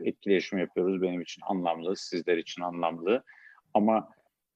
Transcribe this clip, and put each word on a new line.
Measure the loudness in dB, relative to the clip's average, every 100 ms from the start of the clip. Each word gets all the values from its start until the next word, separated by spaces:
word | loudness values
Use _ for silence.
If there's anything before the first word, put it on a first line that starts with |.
etkileşim | -6 -4 2 2 2 -2
yapıyoruz. | 0 2 2 2
Benim | 0 -2
için | -6 -8 -4
anlamlı, | -2 0 -2 -2 -4
sizler | -4 -4 0 0
için | 0 -6
anlamlı. | -6 -2 -2 0 2 2 0 -16 -20 -20 _
Ama, | -2 2 2 -2 _ _ _ _